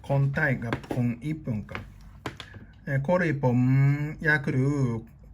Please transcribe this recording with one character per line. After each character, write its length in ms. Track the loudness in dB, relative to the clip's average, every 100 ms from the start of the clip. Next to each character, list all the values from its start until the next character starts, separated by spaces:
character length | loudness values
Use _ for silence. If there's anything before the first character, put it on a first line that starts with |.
コ 160 | 0 0
ン 140 | 2
タ 180 | 2 0
イ 80 | 0
が、 140 | -4 -6 -4
こ 120 | -2
ん、 160 | -2 -2
一 120 | -6
分 280 | -6 -6 -6
か。 140 | -6 -12 -12 -18 -20 -16 -16 -14 -18 -18 -20 -14 -4
え 100 | -2
ー、 60 |
こ 160 | 2 2
れ、 140 | 2
ポ 180 | 0 2
ン、 640 | 2 4 4 4 2 -2 -2
ヤ 200 | 2 2
ク 100 | 2
ル、 540 | 2 2 2 0 -2 -6 -20 -20